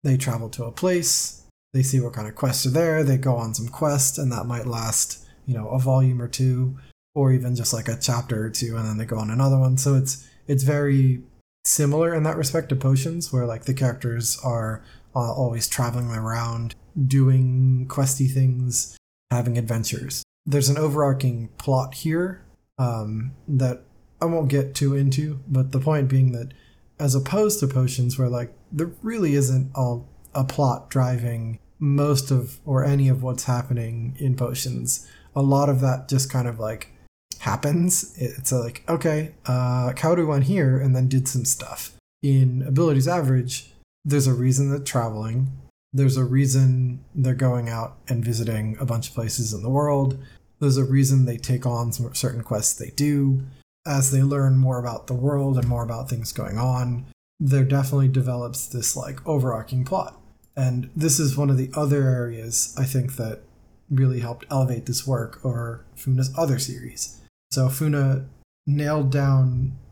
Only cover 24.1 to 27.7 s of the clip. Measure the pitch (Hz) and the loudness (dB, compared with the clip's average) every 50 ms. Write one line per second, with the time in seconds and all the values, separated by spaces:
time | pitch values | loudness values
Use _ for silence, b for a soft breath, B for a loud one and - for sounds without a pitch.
24.1 | _ _ 165 170 170 165 151 131 139 139 131 135 - - 139 139 139 139 139 139 | _ _ -2 0 0 0 0 2 2 0 0 -2 -2 0 0 2 2 2 2 2
25.1 | 131 135 151 151 147 135 - - 143 131 131 131 135 131 131 156 156 151 139 131 | 2 2 -2 -2 -6 -8 -6 0 0 0 0 2 0 -2 0 2 2 2 2 2
26.1 | 135 131 131 127 120 117 123 135 b b b b b b b b _ _ 151 139 | 4 4 4 4 2 -2 -8 -10 b b b b b b b b _ _ -2 0
27.1 | 131 139 135 - 175 208 214 208 208 - 143 135 | 0 0 -2 0 0 2 2 2 2 0 -2 0